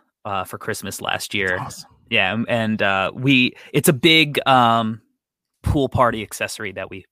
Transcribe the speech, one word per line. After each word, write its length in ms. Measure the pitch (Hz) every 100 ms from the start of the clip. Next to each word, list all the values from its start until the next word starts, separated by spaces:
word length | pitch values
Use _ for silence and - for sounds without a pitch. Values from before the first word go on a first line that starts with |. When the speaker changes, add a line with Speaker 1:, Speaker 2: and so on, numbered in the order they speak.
| _ _ 107
Speaker 1:
uh, 180 | 98
for 140 | 92 -
Christmas 420 | - 101 95 -
last 320 | - - -
year. 220 | 104 95 92
Speaker 2:
That's 200 | - -
awesome. 60 | - _ -
Speaker 1:
Yeah, 220 | 110 92
um, 140 | 110 117
and, 340 | 120 110 107
uh, 280 | 101 95 90
we, 400 | - 131 127 127 - -
it's 160 | 147 175
a 60 |
big, 440 | 123 165 160 156 135 -
um, 540 | 131 117 117 110 113 _ _ _ _ _ _
pool 260 | - 151 131
party 340 | 131 120 110
accessory 500 | 101 - 104 - 104
that 180 | 95 95
we, 160 | 98 -